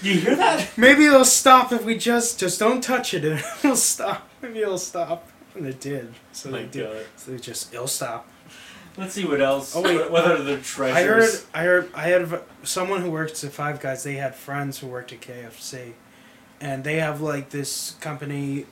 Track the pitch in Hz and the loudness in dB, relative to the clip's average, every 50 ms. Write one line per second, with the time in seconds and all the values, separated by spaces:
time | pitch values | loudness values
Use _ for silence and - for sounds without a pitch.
0 | 180 196 196 175 160 220 269 320 381 453 220 - 190 - - - 226 262 285 277 | 0 2 2 4 4 4 4 4 4 4 4 2 -2 -4 0 6 8 8 8 10
1 | 302 294 285 269 254 254 - - - 269 262 262 247 247 247 226 202 214 226 220 | 8 8 10 8 8 8 4 4 6 8 8 8 8 4 0 -2 0 -2 -2 -2
2 | - 233 240 240 233 - - - 190 180 175 - 214 220 254 254 247 - 254 247 | 0 0 2 2 0 -2 -4 -4 -4 -4 -2 2 2 2 2 2 -2 -2 -2 -2
3 | 240 - - 175 143 156 156 147 139 679 - - - 285 262 233 - - - - | -2 -2 -4 -2 -2 -2 -2 -2 -6 -8 -12 0 2 2 2 4 2 0 0 -2
4 | - 190 196 - - - - _ - 247 226 220 214 202 190 180 185 - - 180 | -4 -6 -6 -6 -10 -18 -20 _ -16 -12 -6 -4 -2 -2 -2 -4 -6 -8 -6 -6
5 | 170 151 165 170 - - - - - _ - 202 165 135 131 127 - 139 143 135 | -4 -4 -6 -8 -8 -20 -20 -20 -20 _ -14 -10 -10 -10 -10 -10 -8 -8 -8 -8
6 | 120 113 117 - _ _ - - - 135 127 117 110 127 131 139 117 110 110 110 | -8 -12 -18 -20 _ _ -20 -16 -12 -10 -10 -10 -10 -10 -10 -10 -8 -8 -8 -12
7 | 110 107 - - - 131 131 123 113 - 113 - - - - 117 123 139 - - | -14 -16 -18 -20 -16 -14 -14 -12 -12 -12 -12 -12 -12 -12 -12 -10 -8 -6 -6 -6
8 | 139 123 - - - - - - _ - - - - - - - - - - - | -6 -6 -8 -10 -12 -16 -20 -20 _ -20 -20 -20 -20 -20 -20 -20 -20 -20 -14 -12
9 | 190 185 - 202 190 165 147 135 135 135 139 139 135 - - 165 180 185 175 160 | -12 -10 -8 -6 -2 -2 2 2 2 2 2 0 -2 -6 -6 -2 0 2 2 2
10 | - - 165 165 170 175 165 151 139 139 143 135 - - - - 135 127 131 170 | 0 2 2 2 4 4 2 2 0 -2 -4 -4 -6 -10 -6 -4 -2 0 2 2
11 | 180 196 220 226 226 226 220 - - - _ 156 165 180 180 180 175 - - 143 | 4 4 6 6 6 4 2 -2 -8 -10 _ -2 2 4 4 4 2 0 -10 -4
12 | 151 170 180 180 175 160 170 170 - - - - - - - 190 185 185 196 190 | 0 2 2 2 2 0 -6 -8 -10 -12 -20 -14 -10 -6 -4 -4 -2 -2 -2 -2
13 | 175 180 160 156 160 156 156 - - 139 - - 147 147 147 135 - 135 135 131 | -2 -4 -4 -4 -4 -6 -6 -8 -10 -10 -8 -6 -6 -6 -6 -6 -6 -6 -6 -6
14 | - 147 143 135 139 131 131 - - - 143 143 143 139 131 - - 131 123 123 | -6 -8 -6 -4 -6 -6 -8 -8 -12 -8 -6 -6 -6 -6 -8 -8 -12 -10 -10 -12
15 | 123 - 123 113 - - 127 123 120 117 113 - - - - 131 123 120 117 - | -12 -12 -16 -18 -16 -16 -16 -16 -16 -18 -18 -16 -14 -14 -14 -14 -14 -16 -18 -20
16 | _ - _ - - - - - - - - _ 147 143 135 131 131 147 151 160 | _ -20 _ -20 -20 -20 -20 -20 -20 -20 -20 _ -8 -8 -8 -6 -4 -2 -2 0
17 | 160 151 151 143 151 156 143 143 135 - - 143 139 135 - - - - - - | 0 -2 -2 -4 -4 -4 -4 -4 -6 -6 -8 -8 -6 -6 -6 -8 -8 -10 -12 -10
18 | - 156 147 139 151 143 143 143 143 139 139 139 - - | -10 -10 -10 -8 -8 -8 -6 -6 -4 -4 -4 -6 -8 -10